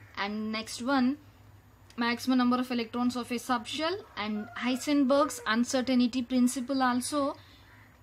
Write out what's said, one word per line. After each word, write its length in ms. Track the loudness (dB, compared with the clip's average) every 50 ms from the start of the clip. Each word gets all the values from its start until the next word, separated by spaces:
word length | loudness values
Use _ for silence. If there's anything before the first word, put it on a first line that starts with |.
| -20 -16 -6
and 380 | -4 -4 -4 -2 -4 -4 -4 -4
next 280 | -6 -6 -8 -10 -6
one 360 | -2 0 2 4 4 2 0 -2 -8 -20 -20 -20 -20 -20 -20 -20 -20 -20 -20 _ -20 -18 -6 -2
maximum 400 | -2 -2 -2 -2 0 2 2 4
number 200 | 4 4 2 2
of 140 | 0 -2
electrons 460 | -2 -4 -4 -4 -2 -2 0 0 0 -2
of 120 | -6 -4
a 60 | -6
subshell, 600 | -6 -2 -2 -2 -2 -2 -6 -6 -4 -2 -2 -2 -4 -8 -12 -8
and 320 | -8 -6 -4 -4 -6 -6 -8 -8 -4
Heisenberg's 840 | -2 -2 -2 -2 0 0 2 4 4 4 6 4 4 2 0 -6 -2
uncertainty 760 | 0 2 2 2 2 0 -2 2 2 4 4 4 2 0 -2
principle 600 | -4 0 2 4 4 4 2 -2 -4 -2 0 0
also 540 | 2 2 2 0 -2 -2 -2 0 0 -2 -4 -8 -16 -20 -20 -20 -20 -20 -20 -20 -20 -20 -20 -20